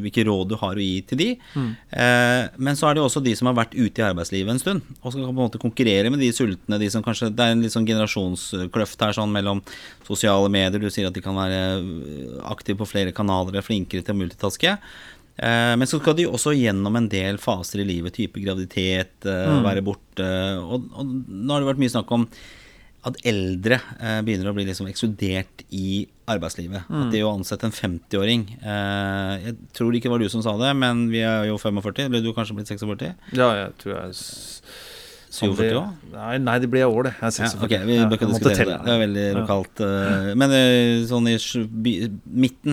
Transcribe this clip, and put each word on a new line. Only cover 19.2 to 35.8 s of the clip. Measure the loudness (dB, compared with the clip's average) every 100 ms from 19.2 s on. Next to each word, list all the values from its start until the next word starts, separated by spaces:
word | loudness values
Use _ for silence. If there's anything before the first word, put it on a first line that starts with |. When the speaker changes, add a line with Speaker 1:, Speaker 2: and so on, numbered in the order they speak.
| -4
Speaker 1:
eh, | 0 2
Speaker 2:
Mm. | 4 4
Speaker 1:
være | 2
borte, | -2 -6 _ -6 -2 0 -2 -4
og, | -4 -6 -6 -10
og | -6 -6 -8
nå | -6 -2
har | 0
det | 0
vært | 2
mye | 2
snakk | 0 0 0
om | 0 -4 -20 -20 -20 -20 -20 -12
at | -10 -4
eldre, | 0 0 0 0 2 2 0 -10
eh, | -4 -2
begynner | 0 0 0
å | -2
bli |
liksom | -2 -4 -6
ekskludert | -2 -2 0 -2 -2 -4 -12 -10 -6
i | -2 -2 -4 _ -4
arbeidslivet. | -2 -4 -8 -8 -8 -6
Speaker 2:
Mm. | -2
Speaker 1:
At | 0
det | 2
å | 0 0
ansette | -4 -4 -4
en | -4
femtiåring, | -4 -4 -4 0 2 2 -2 -10
eh, | -6 -4 -2 -2 -2 -2 -4 -6
jeg | -8 -12 -12 -2
tror | 0
ikke | 2 2
det | 0
var |
du | 0
som | 0
sa | -2 0
det, | 0
men | 2 2 2 2
vi | 2
er | 2 2 0
jo | 0
femogførti, | -2 -2 -2 -4 0
eller | 0
du | 0
har | -2
kanskje | -4 -6
blitt | -8
seksogførti? | -6 -6 -6 -8 -10 -6 2
Speaker 2:
Ja, | 2 2
jeg | -4 -8
tror | -8
jeg | -8 -8 -12
s-, | -12 -14 -16 -18 -18 -20 -18 -18 -20 -20 -14 -2
Speaker 1:
Syvogførti | 0 2 2
Speaker 2:
aldri | 2